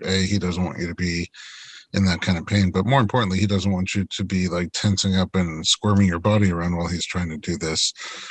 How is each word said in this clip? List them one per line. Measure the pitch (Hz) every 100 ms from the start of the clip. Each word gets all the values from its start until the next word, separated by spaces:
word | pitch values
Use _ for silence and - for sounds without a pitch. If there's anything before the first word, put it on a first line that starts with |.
A, | - 95
he | 92 101
doesn't | 90 87
want | 87 -
you | 85
to |
be | 82 90 85 85 - - - - - -
in | 98
that | 95 85
kind | - 87
of | -
pain. | 101 92
But | 92 98
more | 135
importantly, | 107 127 101 92
he | 101
doesn't | 101 98
want | 92 95
you | 101
to | 92 -
be, | 92 95 92
like, | 87 87
tensing | - 107 95 98 92
up | 90
and | 95 87 80 87
squirming | - 107 98 98
your | 85
body | 104 107 98
around | 85 87 85
while | 87
he's | 87
trying | - 90 85
to | 78
do | 90 80
this | 80 78 - - - - -